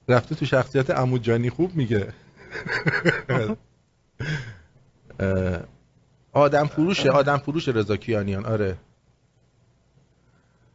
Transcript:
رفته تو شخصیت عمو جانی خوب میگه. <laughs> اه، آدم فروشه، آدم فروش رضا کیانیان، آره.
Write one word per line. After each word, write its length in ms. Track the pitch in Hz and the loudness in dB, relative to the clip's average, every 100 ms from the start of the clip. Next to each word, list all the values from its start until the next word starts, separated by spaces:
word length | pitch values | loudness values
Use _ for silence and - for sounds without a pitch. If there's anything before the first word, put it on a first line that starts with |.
| - | 2
رفته 260 | 123 - | 2 2
تو 120 | 160 139 | -4 0
شخصیت 440 | 131 123 139 131 | 0 2 0 0
عمو 280 | 139 127 127 | 0 2 0
جانی 320 | 113 117 120 | 2 2 0
خوب 240 | 120 180 | -2 -2
میگه. 340 | 170 117 110 98 - - - - - - - 160 - 170 - - | 0 0 0 -2 -10 -20 -20 -16 -12 -6 -4 -2 0 -2 -2 -2
<laughs> 280 | 123 107 110 _ _ _ _ _ _ 139 151 117 95 - _ _ _ _ - | -2 -2 -6 _ _ _ _ _ _ -10 -8 -10 -18 -20 _ _ _ _ -4
اه، 400 | 95 95 92 87 - - _ _ _ _ _ | -2 0 0 -2 -8 -20 _ _ _ _ _
آدم 340 | - 143 143 147 | 2 4 4 0
فروشه، 440 | - 165 202 139 | 0 0 2 4
آدم 260 | 139 139 143 | 4 4 0
فروش 320 | 143 156 156 | 0 -4 0
رضا 280 | 113 104 104 | 0 0 -2
کیانیان، 500 | - 107 101 98 104 | 0 -2 0 -4 -2
آره. 300 | 110 98 92 - _ _ _ _ _ _ _ _ _ _ _ _ _ _ _ _ _ _ | 0 0 -4 -12 _ _ _ _ _ _ _ _ _ _ _ _ _ _ _ _ _ _